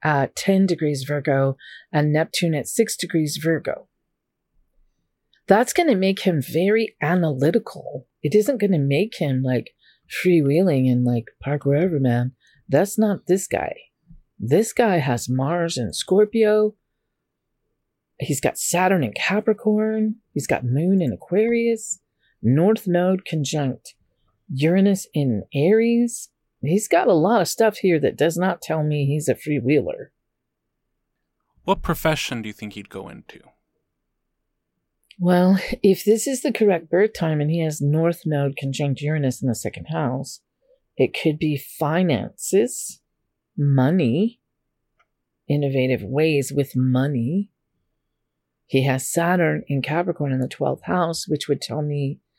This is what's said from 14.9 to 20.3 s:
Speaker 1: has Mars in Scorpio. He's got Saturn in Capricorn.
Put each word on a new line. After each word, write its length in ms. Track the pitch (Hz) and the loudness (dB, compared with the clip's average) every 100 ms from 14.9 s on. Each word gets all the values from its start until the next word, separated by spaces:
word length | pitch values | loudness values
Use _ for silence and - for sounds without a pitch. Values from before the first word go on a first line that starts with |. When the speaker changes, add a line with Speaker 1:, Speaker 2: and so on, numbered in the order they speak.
| 175 | 2
Speaker 1:
has 280 | 139 180 - | 0 -2 -2
Mars 480 | 127 135 175 170 165 | -2 -2 -2 -2 -4
in 160 | 113 | -6
Scorpio. 840 | - - 185 214 226 214 214 214 214 _ _ _ _ _ _ _ _ _ _ _ _ _ _ | -6 0 2 4 2 2 4 0 -2 _ _ _ _ _ _ _ _ _ _ _ _ _ _
He's 200 | - 143 | -6 -2
got 200 | - - | -2 -4
Saturn 440 | - 175 185 190 | -4 0 2 2
in 100 | 123 | 0
Capricorn. 1040 | - - 202 208 208 - 214 220 220 214 220 _ | -4 -2 0 0 0 0 0 0 0 -2 -4 _